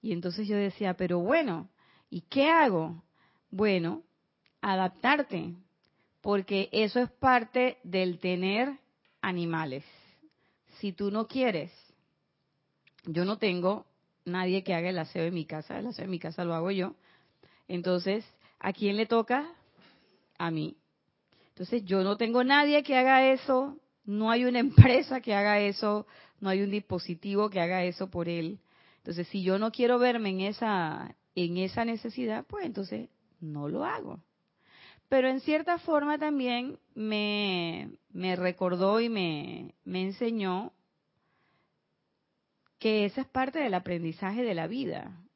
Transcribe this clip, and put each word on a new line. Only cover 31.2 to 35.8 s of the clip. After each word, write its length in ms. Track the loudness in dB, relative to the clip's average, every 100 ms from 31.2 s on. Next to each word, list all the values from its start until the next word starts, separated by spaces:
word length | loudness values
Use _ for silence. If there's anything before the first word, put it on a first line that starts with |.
| _ -4
en 220 | -2 -2
esa 260 | -2 -2
necesidad, 640 | -4 -4 -8 -6 -4 -4 -6
pues 180 | -10 -8
entonces 440 | -8 -8 -10 -12 _ _ _
no 260 | -10 -8 -6
lo 160 | -6
hago. 380 | -6 -8 -10 -14 _ _ _ _ _ -20 -20 -20 _
Pero 140 | 4 4
en 140 | 2
cierta 360 | 2 0 2
forma 400 | -2